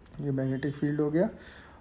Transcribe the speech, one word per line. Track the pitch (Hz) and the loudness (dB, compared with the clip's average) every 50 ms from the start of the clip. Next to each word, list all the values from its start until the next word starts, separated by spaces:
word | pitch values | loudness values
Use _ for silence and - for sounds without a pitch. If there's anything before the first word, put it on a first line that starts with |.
| - - - - | -20 -16 -10 -6
ये | 143 143 | -2 -2
magnetic | 135 135 131 131 131 131 131 147 139 | 0 0 0 0 0 0 -2 -2 -2
field | - - 147 147 151 | 0 0 0 2 2
हो | 151 147 | 2 2
गया | 151 165 190 220 - - - - - - - - - - | 4 4 2 2 0 -6 -16 -20 -20 -20 -20 -20 -20 -20